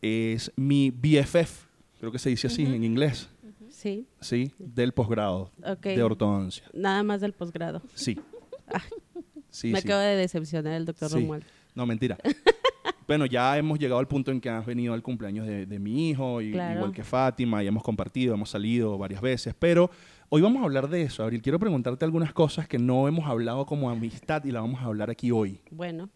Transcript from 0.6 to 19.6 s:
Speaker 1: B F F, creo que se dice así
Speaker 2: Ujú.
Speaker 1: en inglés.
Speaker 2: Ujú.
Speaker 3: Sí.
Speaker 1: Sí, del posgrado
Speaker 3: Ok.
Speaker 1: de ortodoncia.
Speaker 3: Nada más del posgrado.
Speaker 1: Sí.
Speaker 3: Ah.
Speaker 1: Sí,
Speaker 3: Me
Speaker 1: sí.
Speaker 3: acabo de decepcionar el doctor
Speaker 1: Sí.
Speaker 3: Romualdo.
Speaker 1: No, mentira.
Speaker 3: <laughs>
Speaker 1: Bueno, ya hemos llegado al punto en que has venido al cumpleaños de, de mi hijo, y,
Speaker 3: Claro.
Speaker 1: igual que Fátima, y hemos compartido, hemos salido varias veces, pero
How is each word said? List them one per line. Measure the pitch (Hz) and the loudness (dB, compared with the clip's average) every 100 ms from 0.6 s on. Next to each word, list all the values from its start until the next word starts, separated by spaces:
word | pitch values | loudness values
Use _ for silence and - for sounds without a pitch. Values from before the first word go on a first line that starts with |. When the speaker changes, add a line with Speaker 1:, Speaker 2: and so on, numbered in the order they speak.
| 135 143 139 | 2 4 4
Speaker 1:
B | 127 139 151 | 2 4 6
F | 139 175 | 6 2
F, | 165 - - _ _ _ | 2 -2 -20 _ _ _
creo | 113 | -8
que | 120 | -4
se | 143 | 0
dice | 120 127 | 0 0
así | 120 143 | 0 0
Speaker 2:
Ujú. | |
Speaker 1:
en | 123 | 2
inglés. | 113 117 147 127 - _ | 2 2 2 0 -10 _
Speaker 2:
Ujú. | 220 - 220 | -20 -20 -20
Speaker 3:
Sí. | 285 208 202 262 _ | -10 -8 -6 -10 _
Speaker 1:
Sí, | - 120 135 - | -4 -2 -2 -6
del | 185 120 123 | -10 -2 0
posgrado | 127 110 113 104 92 90 _ - | 2 0 2 0 -2 -6 _ -8
Speaker 3:
Ok. | 190 | -6
Speaker 1:
de | 196 190 | -2 2
ortodoncia. | 117 104 104 101 95 - - | 2 2 2 2 -2 -8 -14
Speaker 3:
Nada | - 196 190 | -4 0 0
más | 208 202 | 0 0
del | 202 | -2
posgrado. | 202 175 165 165 160 254 - | -6 -8 -6 -6 -8 -12 -8
Speaker 1:
Sí. | - 117 - 480 - 539 - | -4 -4 -8 -20 -18 -18 -6
Speaker 3:
Ah. | - - 440 _ 349 - - - | -6 -6 -16 _ -16 -16 -20 -20
Speaker 1:
Sí, | - 117 | -8 -2
Speaker 3:
Me | 190 | -2
Speaker 1:
sí. | 190 | 2
Speaker 3:
acabo | 202 | 2
de | 202 202 | 4 2
decepcionar | 180 175 156 165 151 | 0 -2 -4 -4 -4
el | 160 165 | -4 -6
doctor | 160 156 | -6 -2
Speaker 1:
Sí. | 151 | 0
Speaker 3:
Romualdo. | 110 - - _ _ - | -2 -4 -12 _ _ -6
Speaker 1:
No, | 120 | -2
mentira. | 110 123 107 | 2 2 2
Speaker 3:
<laughs> | - 277 - - 523 - - - - | 0 2 2 4 2 0 -8 -8 0
Speaker 1:
Bueno, | 151 139 | 2 4
ya | 123 127 143 | 4 4 4
hemos | 151 151 | 2 0
llegado | 143 123 | 2 2
al | 135 | 2
punto | 139 131 | 0 0
en | 135 | -2
que | 120 | -2
has | 113 110 | -4 -4
venido | 120 120 | -2 -2
al | 117 | -2
cumpleaños | 120 123 107 104 110 | -4 -6 -4 -6 -4
de, | 101 95 | -6 -6
de | 101 | -6
mi | 101 123 165 | -4 0 0
hijo, | 139 131 120 | 0 -2 -2
y, | 107 | -2
Speaker 3:
Claro. | 107 175 104 | -2 -2 -2
Speaker 1:
igual | 104 | -4
que | 95 | -6
Fátima, | 107 127 131 120 120 110 | -2 2 2 2 0 0
y | 98 | 0
hemos | 107 | 0
compartido, | - 110 - - 127 | -2 -4 -4 -2 0
hemos | 107 104 | 0 -4
salido | 104 104 120 110 98 | -4 0 0 0 -2
varias | 98 98 | -6 -4
veces, | 123 123 - | -2 -2 -4
pero | - | 0